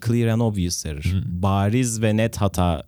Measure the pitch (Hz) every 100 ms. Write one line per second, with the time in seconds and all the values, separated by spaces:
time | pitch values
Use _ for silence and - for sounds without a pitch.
0 | 117 120 113 113 117 101 87 - 80 73
1 | 87 92 - 87 98 98 101 123 123 110
2 | 110 107 113 - 101 - 87 78